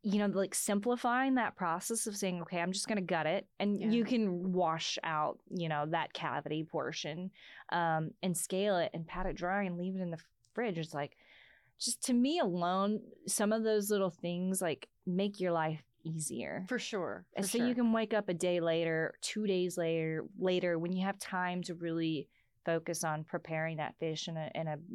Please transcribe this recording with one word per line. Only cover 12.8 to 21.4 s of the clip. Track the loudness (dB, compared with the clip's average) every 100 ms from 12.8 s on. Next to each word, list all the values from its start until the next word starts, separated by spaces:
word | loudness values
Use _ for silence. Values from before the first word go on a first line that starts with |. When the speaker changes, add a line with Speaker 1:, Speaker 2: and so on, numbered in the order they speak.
| 2 0 -4 -14 -4
Speaker 1:
some | 0 2
of | 4
those | 4 2 2
little | 2 2
things, | 0 -4 0 0 0
like, | 0 -2 -8 _ -2
make | 0 0 0
your | 0
life | 2 2 -2 -8 _
easier. | -6 -4 -4 -6 -6 -6 -4
Speaker 2:
For | -4
sure. | -2 -4 -4 -6 -8 -6
Speaker 1:
And | -2
Speaker 2:
For |
Speaker 1:
so | 0
you | 0
Speaker 2:
sure. | 2
Speaker 1:
can | 4
wake | 2 2
up | 0 0
a |
day | 0 2 4
later, | 4 2 2 2 0 -4
two | -6 -2 2
days | 2 2 0
later, | 2 2 0 -2 -6 -2
later | 2 2 2 0
when | 0
you | 0 0
have | -2
time | -6 -4